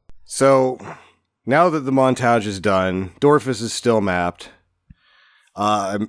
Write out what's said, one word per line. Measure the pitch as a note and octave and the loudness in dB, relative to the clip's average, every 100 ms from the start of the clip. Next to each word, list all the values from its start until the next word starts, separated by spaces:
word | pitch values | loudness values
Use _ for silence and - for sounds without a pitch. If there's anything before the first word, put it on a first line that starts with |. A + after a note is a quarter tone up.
| - - - | -20 -20 -12
So, | - C3+ C3+ C3 B2+ - - _ _ _ _ - | 0 4 4 2 -4 -12 -18 _ _ _ _ -2
now | C#3 F3+ | 2 2
that | D#3 | 0
the | C3+ | 0
montage | C3+ C3 B2 B2 A#2 | 2 2 2 2 0
is | G#2 F#2+ | 0 -4
done, | G2+ F#2+ F#2 F#2 F#2 - | 0 0 0 -2 -6 0
Dorfus | C#3+ D3 C3+ A2+ | 2 2 0 -6
is | A2+ | -8
still | - B2 A2+ | -4 0 0
mapped. | G2+ F2+ F2 - - _ _ _ _ - _ _ _ _ _ - | 0 -2 -2 -6 -14 _ _ _ _ -20 _ _ _ _ _ -4
Uh, | G#2 G#2+ G2 G2+ | -2 0 -2 -4